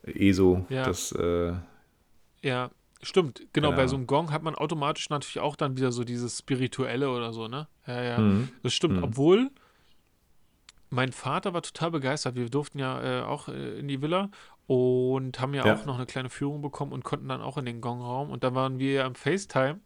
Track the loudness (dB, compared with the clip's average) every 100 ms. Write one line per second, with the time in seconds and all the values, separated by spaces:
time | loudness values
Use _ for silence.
0 | -10 4 4 8 6 6 2 -2 -2 -2
1 | -4 -2 0 2 0 -4 -8 -20 _ _
2 | _ _ _ _ -4 -2 -4 _ _ _
3 | 0 2 2 -4 -4 0 2 4 2 2
4 | 0 0 2 -2 -4 -4 -2 0 -2 -2
5 | -2 -4 -4 -4 -4 0 -2 2 0 0
6 | -4 -4 -4 -6 -2 0 0 0 -2 0
7 | 0 0 -2 -6 -8 -8 -10 _ -8 -4
8 | -2 4 4 4 0 -4 -2 2 2 2
9 | 0 4 6 6 6 -4 _ _ _ -20
10 | _ _ _ _ _ _ -20 _ -6 -2
11 | -2 -2 -4 -2 -2 -4 -6 -4 -2 0
12 | -2 -2 -2 -2 -2 -2 -2 -4 -4 -2
13 | -2 -2 -2 -6 -6 -10 -8 -8 -4 -2
14 | 0 0 0 -8 -20 -20 0 4 4 4
15 | 2 0 -2 -4 -2 2 4 2 0 -6
16 | -6 -6 -8 -4 -4 -4 -8 -6 -6 -6
17 | -6 -6 -6 -6 -6 -6 -6 -6 -6 -6
18 | -6 -6 -6 -2 0 2 0 0 0 2
19 | 0 -2 0 0 0 2 2 0